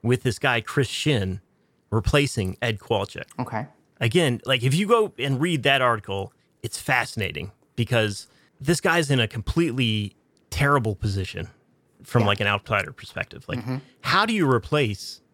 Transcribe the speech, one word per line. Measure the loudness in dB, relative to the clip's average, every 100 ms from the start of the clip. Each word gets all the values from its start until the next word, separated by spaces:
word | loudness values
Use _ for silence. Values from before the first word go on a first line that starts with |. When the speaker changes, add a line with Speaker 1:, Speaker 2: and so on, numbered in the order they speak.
Speaker 1:
with | 2 0
this | 0 0
guy, | 0 0
Chris | 0 0 0
Shin, | 0 0 0 0 -4 _ _ _ _ _
replacing | 0 2 2 2 0 -4 -2
Ed | -4 -4
Kowalczyk. | 0 0 0 -8 -12 -8
Speaker 2:
Okay. | -6 -6 -8 _ _ _
Speaker 1:
Again, | 0 2 2 0
like, | -2 0
if | 2
you | 0 2
go | 2 2 -2
and | -2 0
read | 0 0
that | 2 4
article, | 2 0 -2 -6 -6 _ _ _
it's | -10 -8
fascinating | 0 0 0 -4 -6 -6 -12 _ _
because | -6 0 2 2 -2 -14 _ _ _
this | -2 0
guy's | 2 2 2
in | 2
a | 2
completely | -2 -2 0 0 2 0 0 -4 _ _ _ _
terrible | 0 2 4 2
position | -2 -2 -2 -4 -8 -12 _ _ _ _ _
from, | 0 2
Speaker 2:
Yeah. | 2
Speaker 1:
like, | 2
an | 2
outsider | 0 0 -2 -2
perspective. | -10 -14 -10 -10 -12 -8
Like, | -8
Speaker 2:
Mm-hmm. | -6 -8 -8 _
Speaker 1:
how | 0 0
do | 2
you | 2 4
replace | 2 2 0 0 -4 -10 -16 _